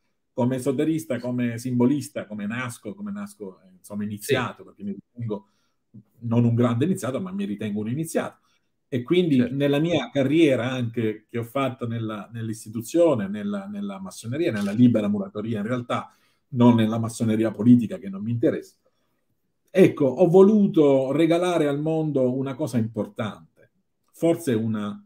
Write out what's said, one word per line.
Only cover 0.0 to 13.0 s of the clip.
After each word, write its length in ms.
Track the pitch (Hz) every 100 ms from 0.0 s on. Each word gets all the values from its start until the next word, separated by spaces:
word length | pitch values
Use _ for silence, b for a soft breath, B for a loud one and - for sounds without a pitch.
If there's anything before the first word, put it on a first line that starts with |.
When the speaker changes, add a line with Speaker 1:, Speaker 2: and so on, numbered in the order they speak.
| _ _ _
Speaker 1:
Come 220 | - 123 131
esoterista, 600 | 135 131 156 160 - 123
come 380 | 123 123 120 113
simbolista, 680 | 127 123 123 147 120 110 95
come 180 | 104 104
nasco, 480 | 120 127 - 107
come 180 | 98 104
nasco, 480 | 101 101 - 98 -
eh, 80 | 95 _
insomma, 260 | - 104
Speaker 2:
Sì. 60 | 104
Speaker 1:
iniziato, 540 | 104 - 131 110 - 90
perché 180 | -
mi 80 | 101
ritengo 560 | 98 - 120 113 101 - _ _ _ _ - _ _
non 240 | 117 120
un 100 | 117
grande 320 | 117 123 117 160
iniziato, 340 | - 117 131
ma 100 | 190
mi 140 | 98 101
ritengo 340 | 101 107 104
un 100 | 107
iniziato. 500 | 139 160 - - - _ _ _ _ _
E 140 | 127
quindi 360 | - 180 170 131
Speaker 2:
Certo. 180 | 120 139
Speaker 1:
nella 240 | 143 143
mia 300 | 165 156 -
carriera 580 | 139 131 160 156 127 127
anche 560 | 127 117 120 110 104 _
che 80 | 117
ho 40 |
fatto 440 | 113 139 131 123 117
nella, 420 | 117 110 107 101
nell'istituzione, 960 | 117 113 107 107 117 117 165